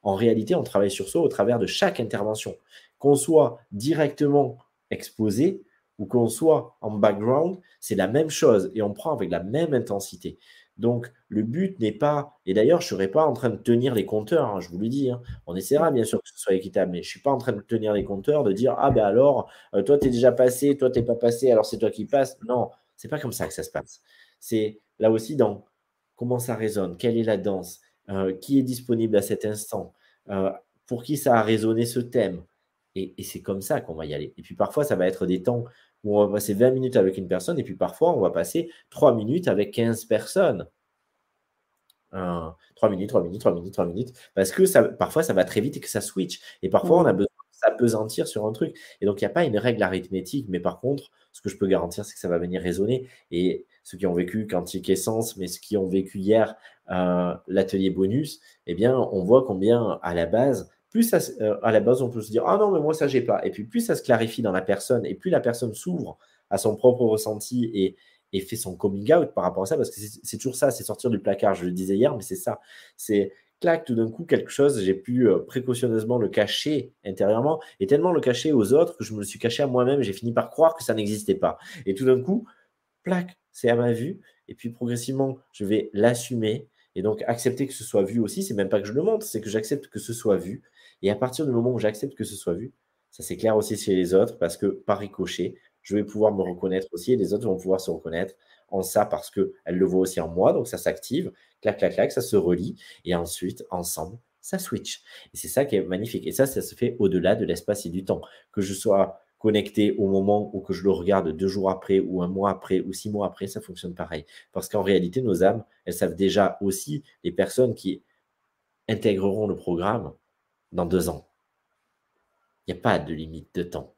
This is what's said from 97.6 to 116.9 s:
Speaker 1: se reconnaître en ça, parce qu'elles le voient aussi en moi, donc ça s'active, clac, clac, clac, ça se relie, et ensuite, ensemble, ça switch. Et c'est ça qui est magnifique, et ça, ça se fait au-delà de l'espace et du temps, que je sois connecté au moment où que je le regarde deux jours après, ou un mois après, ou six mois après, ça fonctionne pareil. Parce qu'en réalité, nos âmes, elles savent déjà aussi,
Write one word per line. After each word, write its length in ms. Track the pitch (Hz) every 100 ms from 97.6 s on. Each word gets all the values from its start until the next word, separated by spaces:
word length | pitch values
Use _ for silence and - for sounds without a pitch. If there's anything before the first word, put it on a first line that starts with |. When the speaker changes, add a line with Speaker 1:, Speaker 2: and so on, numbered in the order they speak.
| 95 95
Speaker 1:
se 100 | -
reconnaître 440 | - 82 82 98 - _ _ _
en 140 | 98
ça, 220 | 87 107 104
parce 240 | 78 -
qu'elles 220 | - 95 - -
le 180 | 90 95
voient 160 | 92
aussi 200 | 92 -
en 80 | 82
moi, 240 | 85 113
donc 140 | 170 127
ça 100 | 90
s'active, 540 | 85 - - 131 185 - _ _
clac, 160 | 110 101
clac, 180 | 101 196
clac, 160 | -
ça 100 | -
se 160 | - 101
relie, 380 | 85 87 - - - -
et 120 | - 87
ensuite, 500 | 85 - 92 - -
ensemble, 480 | 92 87 - 78 117 _ _
ça 200 | - 190
switch. 440 | 185 - - - _ - -
Et 40 | -
c'est 120 | 104
ça 160 | - 143
qui 100 | 104
est 80 |
magnifique, 420 | 90 92 107 98 -
et 60 |
ça, 140 | - 135
ça 160 | 110
se 120 | -
fait 220 | - 120 -
au-delà 360 | 98 90 87 113
de 80 |
l'espace 420 | 87 85 - 104 85
et 40 |
du 160 | 87 95
temps, 160 | 87 - - _
que 80 | -
je 120 | 95
sois 460 | 95 113 98 95 - _ _
connecté 520 | 110 104 101 - 104 -
au 100 | 98
moment 420 | 98 98 104 104
où 80 | 98
que 100 | -
je 140 | 90 98
le 60 |
regarde 380 | 87 87 98 82
deux 160 | 78 95
jours 200 | 98 95
après, 300 | 92 - 95
ou 220 | - 92
un 60 | 87
mois 200 | 95 98
après, 300 | 92 - 92
ou 140 | 95
six 160 | 92 107
mois 180 | 104 95
après, 200 | - 98
ça 120 | 107
fonctionne 340 | - 87 90
pareil. 320 | 87 82 80 - - _
Parce 160 | 95 -
qu'en 140 | 107
réalité, 380 | 95 98 175 131
nos 220 | 123 87
âmes, 220 | 92 117 - _
elles 100 | -
savent 220 | 87 92 85
déjà 420 | 95 95 98 -
aussi, 420 | 98 92 -